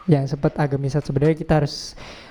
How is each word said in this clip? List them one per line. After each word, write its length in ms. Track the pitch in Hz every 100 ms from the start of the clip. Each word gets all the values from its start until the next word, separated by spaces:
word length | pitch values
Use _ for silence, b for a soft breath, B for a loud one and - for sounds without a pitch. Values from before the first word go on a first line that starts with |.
| -
yang 180 | 143 135
sempat 300 | 143 151 -
agak 220 | 147 139
misat, 260 | 139 147
sebenarnya 320 | - 139 151 156
kita 240 | - 156
harus 360 | 143 - - B B B B